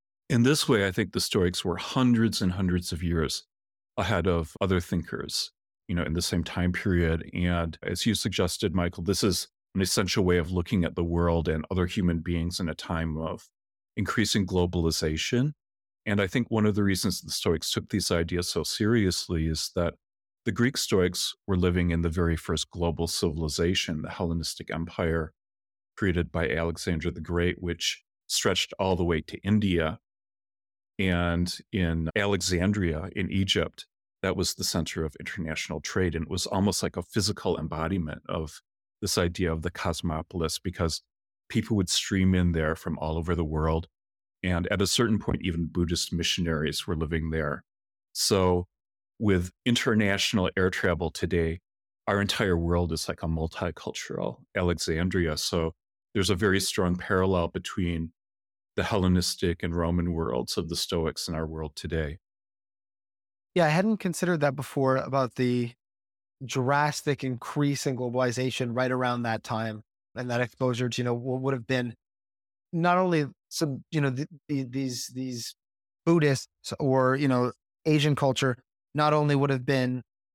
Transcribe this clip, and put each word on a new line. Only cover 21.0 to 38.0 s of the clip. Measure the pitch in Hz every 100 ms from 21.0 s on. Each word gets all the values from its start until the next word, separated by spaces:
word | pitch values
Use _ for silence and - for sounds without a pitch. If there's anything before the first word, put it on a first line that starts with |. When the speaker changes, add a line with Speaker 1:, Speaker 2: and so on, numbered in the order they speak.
| 90 87 - - -
Speaker 1:
were | 90
living | 90 87 87
in | 85
the | 85
very | 85 82 82
first | - 80 -
global | 92 85 78 85
civilization, | - 85 78 78 80 85 92 - 76
the | 85
Hellenistic | - 85 82 78 - -
Empire | 80 85 - 85 82 80 _ _ _ _ _ _ -
created | 98 85 82
by | 85 73
Alexander | 80 85 80 - 80 87
the | 87
Great, | 80 87 87 -
which | 87 87 - - _ _ -
stretched | - 107 92 - -
all | 95 92
the |
way | 87 80
to | - -
India. | 98 107 104 85 80 117 _ _ _ _ _ _ _ _ _ -
And | 95 87 87 85 87 - -
in | 98 85 82 80 104
Alexandria | 101 98 90 87 92 104 87 76 92 -
in | 92
Egypt, | 95 95 95 - - - _ _ _
that | 95 90
was | 87 -
the |
center | 92 87 78 85
of | 80 -
international | - 101 80 78 - 78
trade. | - 98 92 80
And |
it | 78
was | 90 -
almost | 98 101 -
like | 85 95
a |
physical | - 113 98 - 95 -
embodiment | 80 78 82 95